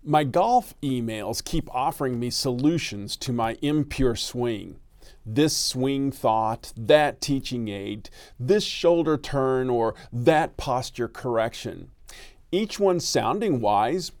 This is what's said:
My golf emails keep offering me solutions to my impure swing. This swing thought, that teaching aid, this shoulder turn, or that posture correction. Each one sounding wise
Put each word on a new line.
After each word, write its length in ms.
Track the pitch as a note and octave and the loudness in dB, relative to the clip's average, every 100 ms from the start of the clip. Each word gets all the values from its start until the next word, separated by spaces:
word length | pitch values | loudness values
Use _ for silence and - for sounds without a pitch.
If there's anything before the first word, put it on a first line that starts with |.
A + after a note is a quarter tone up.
My 200 | D3 D3+ | 2 2
golf 500 | D3 E3 G#3 B3 - - | 4 2 4 4 2 -8
emails 640 | C#3+ B2+ A2+ A2 G2+ A2 - | -4 -2 -2 -4 -4 -6 -2
keep 240 | D#3+ - | -4 -2
offering 480 | B2+ C#3 D#3 C3+ A#2+ | -2 -2 -2 -2 -2
me 120 | B2 | -4
solutions 840 | A#2+ C3+ B2 D3 E3+ - G#2 G2+ - | -2 -2 2 2 2 -4 -8 -10 -8
to 140 | - | -4
my 240 | A#2+ A2+ A2+ | -2 -2 -2
impure 540 | C#3+ D3+ D3 - C3 A2+ | 0 0 -2 0 0 0
swing. 640 | - A#2+ A#2+ G#2+ F2+ - - - - - | -6 -4 -2 -2 -8 -16 -20 -20 -20 -18
This 320 | - G#2+ D#3 - | -4 2 2 2
swing 560 | - B2+ C3 C#3 C#3 | -2 -2 0 0 -2
thought, 640 | - B2+ A2 A2 A2+ - - | 0 2 2 2 -2 -8 -12
that 460 | G#2+ D3+ D3 - | 6 6 6 0
teaching 460 | - C3+ - B2 A2 | -2 -2 -2 -6 -6
aid, 420 | G2+ G2+ G#2+ - - - - | -6 -8 -8 -12 -20 -20 -10
this 240 | B2 G3+ | 2 2
shoulder 520 | - - E3+ E3+ D#3 D3+ | 2 0 2 4 2 0
turn, 540 | - C#3 C3 C3 B2+ | 0 0 2 2 2
or 240 | A#2+ A2+ - - | 2 0 -2 -10
that 460 | A#2+ A#2+ D#3 D#3+ - | 2 4 4 0 -4
posture 500 | - B2+ B2 - A#2 | -2 -2 -2 -6 -8
correction. 840 | - C3 A2+ A2+ - A#2 F2 E2+ - - - - - - | -6 -2 0 -2 -4 -10 -10 -16 -20 -20 -20 -20 -20 -4
Each 280 | F3+ G#3+ - | -2 -2 2
one 200 | G3 F3 | 2 2
sounding 640 | - C#3+ A2 F3+ A3 C3 | 0 0 0 0 0 0
wise 500 | G#2 G#2 A2+ F3+ E3 - | 2 2 2 0 -6 -14